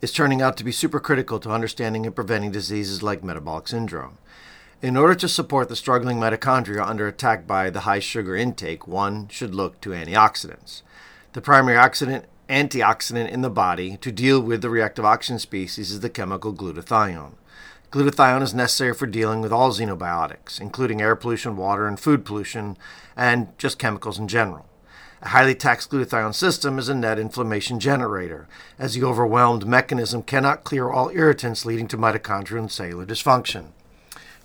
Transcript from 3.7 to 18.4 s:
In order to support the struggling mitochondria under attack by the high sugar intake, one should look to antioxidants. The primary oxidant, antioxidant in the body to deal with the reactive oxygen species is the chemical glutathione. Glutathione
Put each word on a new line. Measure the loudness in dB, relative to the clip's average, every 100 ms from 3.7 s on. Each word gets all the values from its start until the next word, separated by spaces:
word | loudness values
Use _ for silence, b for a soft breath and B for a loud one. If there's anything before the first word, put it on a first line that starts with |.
| -6 -6 -8 -12 -16 _ B B B B B
In | 0 6
order | 6 6
to | 2
support | -2 0 0 0
the |
struggling | -4 0 2 2 0
mitochondria | 0 0 2 2 0 -4 -2
under | -2 -4
attack | 0 2 2
by | 0 0 0
the | -2
high | 0 0
sugar | -2 -4 -2 -2
intake, | -2 -4 -8 -8 -6
one | -2 -2 -2 -8
should | -8 -6
look | -4 -4 -6
to | -10
antioxidants. | -10 0 4 4 4 -12 -16 -20 -20 -20 b b b b
The | -4
primary | 6 6 8 8
oxidant, | 6 6 -2 -4 -8 _ -2
antioxidant | 0 0 2 2 2 -2 -4 -4
in | -2
the | -2
body | 0 0 0 -4 -8
to | -8
deal | 0 4 4
with | 4 -2
the | 0
reactive | 0 -2 2
oxygen | 2 4 0 -6
species | -6 -8 -6 -8 -8
is | -6
the | -6
chemical | -6 -6 -6 -6
glutathione. | -8 -8 -10 0 2 2 -2 -12 -20 _ B B B B
Glutathione | 0 2 6 6 4